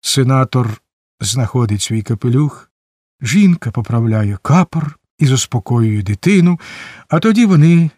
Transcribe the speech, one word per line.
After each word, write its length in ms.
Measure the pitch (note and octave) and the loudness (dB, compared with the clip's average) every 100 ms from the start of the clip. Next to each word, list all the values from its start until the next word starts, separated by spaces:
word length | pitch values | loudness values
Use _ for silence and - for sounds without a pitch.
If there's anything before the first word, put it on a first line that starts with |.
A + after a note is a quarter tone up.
Сенатор 800 | - - B2+ C3 B2+ B2+ A#2 G#2+ _ _ _ _ | -4 -2 0 0 0 -2 -4 -8 _ _ _ _
знаходить 640 | G2+ A#2 A#2 B2+ A#2 G#2 | -8 -4 -4 -2 -2 -4
свій 200 | - A2+ | -4 -6
капелюх, 680 | G#2 A2+ B2 B2+ D3 - - _ _ _ _ _ | -4 -4 -2 0 -2 -6 -20 _ _ _ _ _
жінка 500 | B2 D#3+ G3 E3+ A#2+ | -2 2 2 2 -2
поправляє 680 | A#2 G#2+ A#2 A2+ A2 G2+ G2+ | -6 -4 -2 0 0 -2 -4
капор 560 | - D#3+ F3 E3 D3 - _ _ | 0 0 2 -4 -8 -12 _ _
і 80 | C#3+ | 0
заспокоює 760 | C3 - B2 - A#2+ A2 G#2 | 0 -2 -6 -2 0 0 -2
дитину, 580 | G2 G#2 - G3+ F3 F3 - - - - _ | -4 -4 0 2 2 0 -6 -20 -20 -20 _
а 100 | E3 | -2
тоді 280 | A3 A3 A3+ | 2 2 4
вони 440 | F3+ D#3 E3+ D#3+ | 4 6 4 2